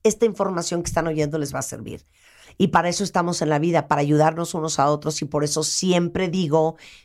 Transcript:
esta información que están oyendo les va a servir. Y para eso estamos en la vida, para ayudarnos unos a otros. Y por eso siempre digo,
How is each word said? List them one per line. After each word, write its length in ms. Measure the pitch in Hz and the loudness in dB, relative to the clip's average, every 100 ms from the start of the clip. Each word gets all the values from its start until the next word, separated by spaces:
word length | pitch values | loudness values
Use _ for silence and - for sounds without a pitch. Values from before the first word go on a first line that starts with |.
esta 220 | 214 208 226 | 0 2 0
información 560 | 196 196 175 170 175 | 0 -2 -2 -2 -4
que 40 | 170 | -2
están 200 | 165 165 | -2 -2
oyendo 300 | 156 147 156 | 0 -2 -2
les 160 | 139 | -4
va 60 | 135 | -6
a 40 | |
servir. 420 | - - 113 - - _ _ _ - - | -8 -10 -12 -16 -18 _ _ _ -20 -2
Y 100 | 185 | 2
para 200 | 170 170 | 4 2
eso 160 | 175 | 0
estamos 380 | 190 185 175 170 | -2 0 0 0
en 80 | 156 | 0
la 100 | 147 | 2
vida, 300 | 165 160 143 | 2 2 2
para 100 | 143 | 0
ayudarnos 540 | 147 151 156 160 165 | 2 4 4 2 -4
unos 260 | 175 160 151 | -4 -4 0
a 100 | 143 | 2
otros. 320 | 151 151 151 | 2 -2 -6
Y 40 | 147 | -4
por 180 | 147 | -2
eso 180 | 147 156 | -2 -2
siempre 640 | 156 - 185 175 175 180 185 | -2 -2 2 2 2 -2 -2
digo, 480 | 190 165 160 160 160 - - | -2 0 2 0 -2 -14 -20